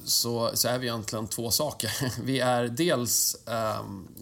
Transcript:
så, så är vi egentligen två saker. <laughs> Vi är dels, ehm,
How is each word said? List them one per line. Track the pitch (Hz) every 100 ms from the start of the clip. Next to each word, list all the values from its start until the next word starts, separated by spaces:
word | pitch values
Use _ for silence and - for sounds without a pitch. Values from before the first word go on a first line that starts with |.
så, | - - 117 117 117
så | 113 117
är | 127
vi | 123
egentligen | 117 101 110 110
två | - 113
saker. | - 147 - 110 - 127 117
<laughs> |
Vi | 127 131
är | 123 120 120
dels, | 120 170 127 113 - - - -
ehm, | 113 110 107 107 98 - -